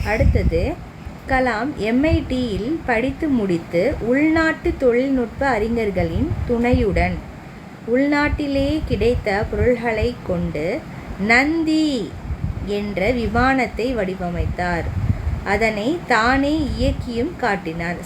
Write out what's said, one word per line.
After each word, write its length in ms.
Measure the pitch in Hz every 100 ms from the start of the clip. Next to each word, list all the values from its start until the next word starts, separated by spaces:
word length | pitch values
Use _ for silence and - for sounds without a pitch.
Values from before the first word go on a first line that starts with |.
| 208
அடுத்தது, 800 | 226 - 214 165 165 247 359 - - - - -
கலாம் 480 | 262 254 214 277 -
எம் 260 | 208 247
ஐ 200 | 311 330 -
டியில் 500 | 254 240 185 233 320 262
படித்து 420 | 226 269 269 311
முடித்து 640 | 247 196 170 - 170 214 -
உள்நாட்டு 760 | 214 269 311 330 320 311 339 330
தொழில்நுட்ப 720 | 254 240 277 262 226 - 277
அறிஞர்களின் 840 | 220 226 233 214 180 165 165 302 - -
துணையுடன் 640 | 233 240 254 214 165 180 175 - - - - - - -
உள்நாட்டிலே 960 | 254 285 294 294 - 285 277 277 311 -
கிடைத்த 580 | 190 226 240 214 196 226
பொருள்களை 640 | 208 226 233 233 220 233 247 -
கொண்டு 520 | 175 170 156 165 294 - - - - 208
நந்தி 800 | 240 294 330 311 311 311 247 151 - - - - - 196
என்ற 460 | 202 208 185 208
விமானத்தை 840 | 247 208 233 254 269 220 - 254 233
வடிவமைத்தார். 880 | 185 185 175 170 160 - 180 170 156 - - - - -
அதனை 560 | 185 208 220 214 233 339 -
தானே 600 | 226 233 269 285 311 262 226
இயக்கியும் 560 | 262 277 254 233 311 -
காட்டினார். 580 | 233 190 165 165 170 170